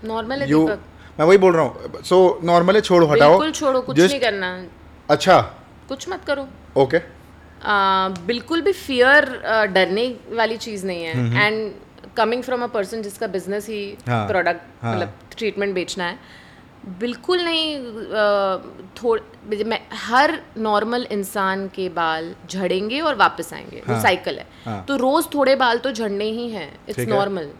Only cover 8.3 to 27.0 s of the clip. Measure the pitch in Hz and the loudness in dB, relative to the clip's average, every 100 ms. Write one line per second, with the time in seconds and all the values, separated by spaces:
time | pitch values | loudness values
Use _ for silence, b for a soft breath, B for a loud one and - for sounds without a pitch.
8.3 | 240 - 339 392 381 - 254 247 285 285 | -6 -4 -2 0 -2 -4 2 6 6 4
9.3 | 247 - 220 214 185 180 196 247 233 - | -4 -2 0 2 2 2 0 -2 -4 -8
10.3 | 233 220 226 233 208 190 175 165 127 120 | -2 -2 -2 -8 -8 -6 -6 -6 -2 -2
11.3 | 117 208 220 214 - - - - - 220 | 2 2 0 -6 -12 -20 -20 -10 -2 0
12.3 | 247 254 247 240 240 190 226 202 - 220 | 0 -4 -4 -4 -4 -4 -6 -10 -8 -6
13.3 | 190 170 202 208 214 202 208 - 120 101 | -6 -6 -8 -6 -8 -8 -10 -4 -2 0
14.3 | 180 175 170 - - 117 110 101 - - | 0 0 -2 -8 -10 -6 -4 -6 -10 -20
15.3 | - 220 190 202 185 170 - 175 185 B | -8 -6 -4 -4 -4 -6 -6 -6 -8 B
16.3 | B B B B - - 180 240 240 - | B B B B -20 -18 -8 -8 -6 -2
17.3 | 359 339 330 320 294 240 220 214 214 208 | -2 0 -2 -4 -6 -10 -12 -8 0 2
18.3 | 202 196 185 - - 190 - 233 220 - | 2 0 -4 -8 -18 -20 -6 -2 -2 -4
19.3 | - 208 214 214 220 - 220 202 240 302 | -20 -8 -6 -4 -4 -8 -12 0 2 4
20.3 | 330 - - 220 208 220 247 247 208 196 | 0 -10 -6 0 0 0 -4 -4 -6 -4
21.3 | 214 190 190 196 190 185 170 165 160 165 | -2 -2 -2 -6 -6 -6 -2 -2 -2 -6
22.3 | 185 175 185 185 185 208 269 320 240 175 | -14 -10 -4 -2 -2 -2 -2 -2 2 0
23.3 | - 165 151 131 - - 233 220 180 185 | 0 -12 -12 -14 -14 -4 0 2 0 -4
24.3 | 143 - B - 104 92 277 254 302 320 | -10 -12 B -12 -10 -4 0 2 2 0
25.3 | 285 262 269 254 233 262 226 220 196 214 | 0 2 2 2 0 -4 -4 -6 -4 -4
26.3 | 220 240 214 151 - - 208 | -6 -8 -8 -12 -14 -12 -6